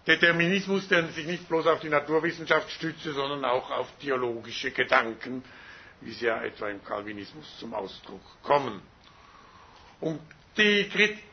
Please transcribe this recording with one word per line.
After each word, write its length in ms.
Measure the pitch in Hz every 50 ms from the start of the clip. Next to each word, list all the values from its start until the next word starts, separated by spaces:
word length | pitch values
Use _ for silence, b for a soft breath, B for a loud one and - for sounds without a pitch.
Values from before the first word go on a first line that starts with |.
| -
Determinismus, 800 | - 160 165 175 170 170 170 170 175 196 196 196 190 196 190 196
der 200 | - 190 170 165 156
sich 160 | - 165 147
nicht 220 | 160 180 170 -
bloß 200 | - 165 160 151
auf 140 | 165 156 131
die 80 | 160 156
Naturwissenschaft 840 | 151 143 147 151 156 160 156 170 160 160 160 147 160 156 151 -
stützte, 420 | - - 160 165 156 - - 160 143
sondern 320 | 139 139 139 147 143 131
auch 240 | 123 123 127 - -
auf 180 | 135 123 127 - - -
theologische 720 | 143 143 131 127 127 120 117 113 107 117 110 - - 131
Gedanken, 720 | - - 127 - 127 131 117 113 110 - - 123 127 127 B B B B B B B B B B B B
wie 120 | - 117 113
sie 140 | - 120
ja 140 | 117 113 117
etwa 280 | 117 110 - - 107 104
im 140 | 101 98 -
Calvinismus 640 | 107 107 104 101 107 104 104 98 - - 156 151 - - -
zum 140 | - 117 113
Ausdruck 480 | 104 98 92 - - - - 101 95 - - - -
kommen. 400 | - 131 143 143 135 117 104 90 76 - - - B B B B B B B B B B B B B B B B B B B B
Und 220 | - 160 156 143 - - - - _ _ -
die 320 | - 208 208 208 202 190 -
Krit-, 300 | - 190 208 208 214 - - -